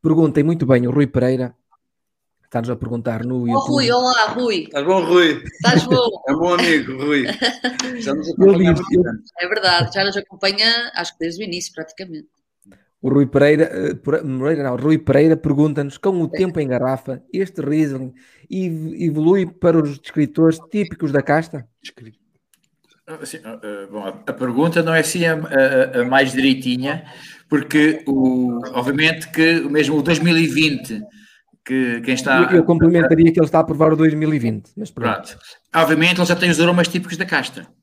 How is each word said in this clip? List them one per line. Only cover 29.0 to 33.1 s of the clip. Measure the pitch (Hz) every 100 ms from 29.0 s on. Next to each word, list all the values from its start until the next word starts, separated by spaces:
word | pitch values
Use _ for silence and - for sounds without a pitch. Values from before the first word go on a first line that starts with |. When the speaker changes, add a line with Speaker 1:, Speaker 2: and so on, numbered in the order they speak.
| 160 165 -
Speaker 4:
que | - 160 165
mesmo | 139 151 139 151
o |
dois | 139 160
mil | 170 165
e | 160
vinte, | 135 156 135 - 107 107 _ _ _ _ _
que | - 131 123 117
quem | 117
está | 131 143 131
Speaker 1:
Eu, | 123 180
eu |
complementaria | 160 165 165 170 165